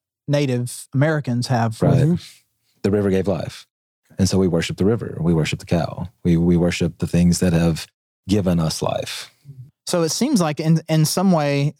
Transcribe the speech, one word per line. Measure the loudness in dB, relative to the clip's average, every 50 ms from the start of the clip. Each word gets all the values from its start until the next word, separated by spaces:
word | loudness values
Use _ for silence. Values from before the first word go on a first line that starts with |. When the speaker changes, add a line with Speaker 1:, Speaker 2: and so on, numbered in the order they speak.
| _ _ _ _ -6 -2
Speaker 1:
Native | 0 0 0 0 0 -2 -4 -6 -8 -14 -16 _ -2
Americans | 0 2 2 0 -2 -2 -2 -2 -2 -2 0
have. | 0 0 0 -2 -2 0 0
Speaker 2:
Right. | 2 4 4 4
Speaker 3:
Mm-hmm. | 2 2 -2 -4 -10 -20 _ _ _ _ _ _ _ _ _ -2
Speaker 2:
The | 0 0
river | 2 2 2
gave | 2 0 0
life. | 0 -2 -2 -4 -10 -12 -16 -20 _ _ _ _ _ _ _ _ _ -2 -2
And | 0 2
so | 2 2
we | 2
worship | 2 2 0 -2 -2 -4
the | -2 0
river. | 0 0 -2 -4 -8 -8 -4
We | 0 0 2
worship | 2 0 0 -2 -6
the | -4
cow. | -2 -2 0 -2 -2 -6 -10 -12 -12 _ _ 0
We, | 2 2
we | 4 4 4 4
worship | 4 2 0 0 0 -4 -4 -4 -4
the | -8 -2
things | 2 4 4 4 4 2
that | 2 2 2
have | 2 2 2 0 -2 -6 -14 _ _ _ _ _ _ -4 -2
given | 0 0 2 0 0 0
us | 0 -2 -4 -4
life. | -4 -4 -4 -4 -6 -8 -10 -14 -14 -16 _ _ _ -20 -20 -20 -20 -20 _ _ -8
Speaker 1:
So | -4 -2 0 0
it | 0
seems | -2 -2 -2 0 2 2
like | 2 0 -2 -2
in, | 0 2 2 2 2 0
in | 0 2 2
some | 0 0 0 2 2 2
way, | 2 2 0 0 0 -2 -2 -4